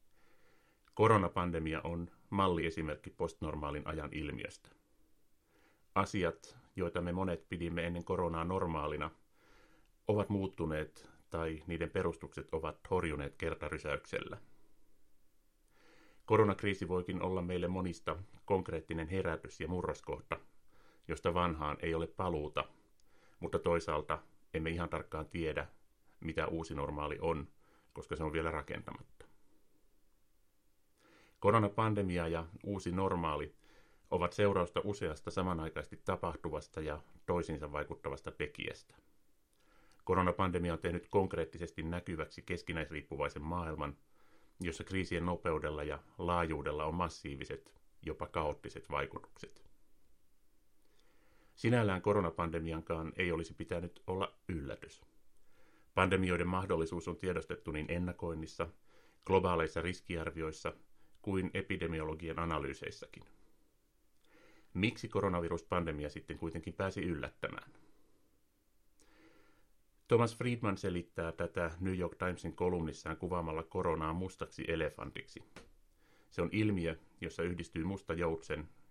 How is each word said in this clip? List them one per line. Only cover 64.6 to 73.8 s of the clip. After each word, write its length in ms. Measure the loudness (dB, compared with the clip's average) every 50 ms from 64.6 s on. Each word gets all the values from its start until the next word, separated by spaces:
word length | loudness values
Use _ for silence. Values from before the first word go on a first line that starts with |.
| -16 -8 -2
Miksi 360 | 2 2 2 2 0 -6 -2
koronaviruspandemia 1000 | 0 2 2 2 2 2 0 0 -2 -4 -2 0 0 0 0 0 -2 -4 -4 -6
sitten 280 | -6 -8 -10 -10 -10
kuitenkin 360 | -6 -6 -6 -6 -6 -8 -6 -4
pääsi 280 | -2 -2 -2 -2 -2
yllättämään? 720 | -2 -2 -2 -2 -4 -8 -8 -6 -8 -6 -6 -8 -12 -14 -20 -20 -20 -20 -20 -20 -20 -20 -20 _ _ _ _ _ _ _ _ _ _ _ _ _ _ -20 _ _ -20 -20 -20 -20 -20 -20 -20 -20 -20 -20 -20 _ -20 _ -20 -20 _ _ _ _ _
Thomas 300 | 6 6 6 6 6 2
Friedman 400 | -2 -2 -2 0 0 0 0 0
selittää 540 | 0 0 0 0 -2 -4 -4 -4 -4 -2 -2
tätä 400 | -2 -2 -4 -2 0 0 -2 -2 -2 -2
New 200 | -2 0 0 0
York 160 | 0 -2 -2
Timesin 400 | -2 -2 -2 -2 -2 -6 -6 -2
kolumnissaan 600 | 0 2 2 2 2 0 -2 -4 -6 -6 -6 -6
kuvaamalla 460 | -4 -4 -2 -2 -2 -2 -2 -4 -4 -4
koronaa 500 | -4 -2 0